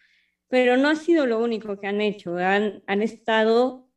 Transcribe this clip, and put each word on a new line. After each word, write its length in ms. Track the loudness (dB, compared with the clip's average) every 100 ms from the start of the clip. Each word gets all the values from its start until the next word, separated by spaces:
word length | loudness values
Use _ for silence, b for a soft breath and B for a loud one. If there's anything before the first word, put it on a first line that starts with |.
| _ _ _ _ _
pero 280 | 0 2 4
no 120 | 2
ha 80 | 0
sido 300 | 2 2 2
lo 140 | 0
único 400 | -2 -4 -6 -8
que 60 | -6
han 140 | -2
hecho. 360 | -2 -4 -6 -2
Han, 440 | 0 0 0 -6 -4
han 160 | -2
estado 880 | -4 -4 -2 2 2 2 0 -4 _